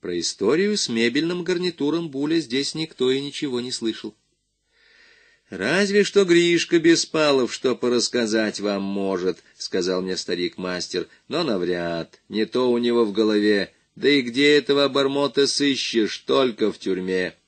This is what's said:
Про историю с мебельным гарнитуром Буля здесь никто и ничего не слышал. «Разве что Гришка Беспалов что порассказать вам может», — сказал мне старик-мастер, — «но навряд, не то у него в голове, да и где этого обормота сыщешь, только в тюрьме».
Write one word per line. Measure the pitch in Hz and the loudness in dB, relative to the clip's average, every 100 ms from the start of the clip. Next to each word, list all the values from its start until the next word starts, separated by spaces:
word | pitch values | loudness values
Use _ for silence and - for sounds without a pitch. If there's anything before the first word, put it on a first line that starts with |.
Про | 92 87 | -6 -6
историю | 82 - 98 151 202 208 | -6 -4 0 0 0 -2
с | - | -4
мебельным | 117 117 127 160 180 | 0 0 0 -2 -4
гарнитуром | 175 175 180 170 143 165 170 | -4 -2 -4 -2 -2 -2 -4
Буля | 135 147 165 | -6 -2 -2
здесь | 139 123 139 | -2 -4 -4
никто | 156 156 - 127 | -6 -8 -2 0
и | 135 | 0
ничего | 143 139 147 123 | -4 -8 -6 -4
не | 123 | -6
слышал. | 123 117 110 110 - _ _ _ _ _ _ _ _ _ _ _ _ _ | -6 -6 -6 -10 -16 _ _ _ _ _ _ _ _ _ _ _ _ _
«Разве | 92 98 170 202 202 | -6 0 0 2 2
что | 196 202 | 4 4
Гришка | 190 170 170 170 - 170 | 6 6 6 2 2 2
Беспалов | 160 165 - 160 151 139 117 | 6 4 2 0 4 4 2
что | - 131 117 | -2 -2 0
порассказать | 123 120 113 123 117 110 107 101 | 2 2 0 0 0 0 0 -2
вам | 101 101 | -4 -2
может», — | 98 98 98 92 92 85 _ _ | -4 -4 -2 -2 -2 -4 _ _
сказал | - 101 90 92 | -6 -4 -2 -2
мне | 92 92 | -4 -6
старик-мастер, — | - 92 87 - 92 90 87 90 82 _ _ | -6 -4 -4 -4 -8 -6 -6 -6 -8 _ _
«но | 139 | -4
навряд, | 165 101 87 90 85 85 80 _ _ | -2 -2 -2 -2 -4 -6 -8 _ _
не | 101 110 | -4 -2
то | 123 127 | 0 0
у | 120 | 2
него | 120 120 | 2 2
в | 113 | 0
голове, | 101 110 107 104 101 92 _ _ | 2 2 2 2 2 0 _ _
да | - 120 | -2 2
и | 143 | 2
где | 123 120 143 147 | 0 2 4 4
этого | 139 143 | 4 2
обормота | 139 135 139 139 143 143 135 | 2 2 0 0 0 2 0
сыщешь, | - 143 131 - 113 101 - | 2 0 -2 -2 0 0 -2
только | - 135 123 104 107 | -2 0 0 0 -4
в | 92 | -2
тюрьме». | - 92 92 92 90 - | -4 -4 -2 -2 -4 -8